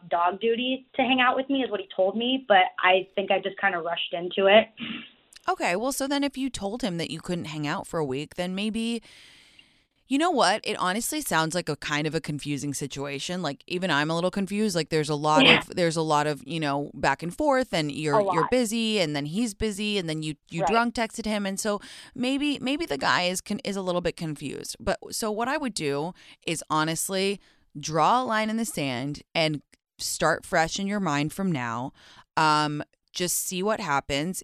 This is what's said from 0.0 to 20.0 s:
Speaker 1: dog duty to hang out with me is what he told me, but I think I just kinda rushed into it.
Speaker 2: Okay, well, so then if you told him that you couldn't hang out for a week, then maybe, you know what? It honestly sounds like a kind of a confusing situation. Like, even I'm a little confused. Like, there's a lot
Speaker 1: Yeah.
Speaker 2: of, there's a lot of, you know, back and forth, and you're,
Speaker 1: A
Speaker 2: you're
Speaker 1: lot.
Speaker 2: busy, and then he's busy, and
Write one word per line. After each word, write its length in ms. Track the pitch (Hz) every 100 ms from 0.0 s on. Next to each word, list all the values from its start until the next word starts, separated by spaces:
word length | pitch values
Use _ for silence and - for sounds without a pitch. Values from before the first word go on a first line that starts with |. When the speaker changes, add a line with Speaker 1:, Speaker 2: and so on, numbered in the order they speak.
| 175
Speaker 1:
dog 320 | 170 175 190
duty 460 | 226 233 254 262 -
to 80 | -
hang 180 | 254 262
out 160 | 247 254
with 140 | 269
me 120 | 277
is 60 | 240
what 100 | 202
he 80 | 190
told 220 | - 190 208
me, 280 | 240 262 269
but 180 | 196 185 -
I 260 | 180 185 185
think 160 | - 196
I 100 | 196
just 180 | 190 190
kinda 200 | 196 180
rushed 340 | 165 170 -
into 320 | 175 175 190 196
it. 220 | 208 214 - - - - _ _ - -
Speaker 2:
Okay, 260 | 370 254
well, 160 | 175 254
so 160 | 269 277
then 160 | 285
if 140 | 285 254
you 100 | 262
told 340 | - 202 233
him 140 | 240 170
that 120 | -
you 100 | 160
couldn't 260 | - 180 156
hang 200 | 156 147
out 220 | 185 -
for 100 | 170
a 60 |
week, 320 | 147 131 151 -
then 180 | 175
maybe, 480 | 185 214 214 226 233 - - - - - _ _ _ _ _ -
you 120 | 269
know 120 | 339
what? 300 | 294 180 208
It 120 | - 208
honestly 420 | 180 190 240 302
sounds 340 | 285 165 160
like 140 | 175 165
a 80 | 147
kind 300 | - 147 156
of 80 |
a 60 | 160
confusing 540 | - 147 143 143 143
situation. 680 | 135 143 - 139 143 - 180
Like, 220 | 165 139 -
even 240 | 180 190
I'm 200 | 143 151
a 40 |
little 160 | 165 180
confused. 440 | 196 190 202 214 170
Like, 140 | 156
there's 180 | 160 147
a 60 |
lot 300 | 151 151 151
Speaker 1:
Yeah. 140 | 139 160
Speaker 2:
of, 100 | - -
there's 200 | 170 160
a 60 |
lot 240 | 156 147 151
of, 160 | 151 -
you 140 | 165
know, 300 | 151 143 143
back 280 | - 143 135
and 120 | 170 175
forth, 360 | 302 262 254
and 180 | 180 151
you're, 260 | - 151 214
Speaker 1:
A 20 | 196
Speaker 2:
you're 100 | 175
Speaker 1:
lot. 80 | 156
Speaker 2:
busy, 500 | 254 233 233 226 214
and 140 | 165 147
then 100 | 143
he's 280 | 175 240
busy, 440 | 196 220 196 214
and 100 | 202